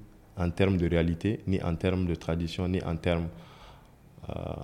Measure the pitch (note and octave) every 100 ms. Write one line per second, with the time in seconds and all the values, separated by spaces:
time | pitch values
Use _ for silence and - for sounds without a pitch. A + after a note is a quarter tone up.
0 | - - - - F2 E2 G2 F#2 E2 E2+
1 | E2+ E2 G2+ A2+ - F#2+ F2 E2 F#2+ F#2
2 | F2+ D#2+ - E2+ E2 - F2+ F#2 - E2
3 | F2+ E2+ E2+ - - - - - - -
4 | - - - - E2+ D#2+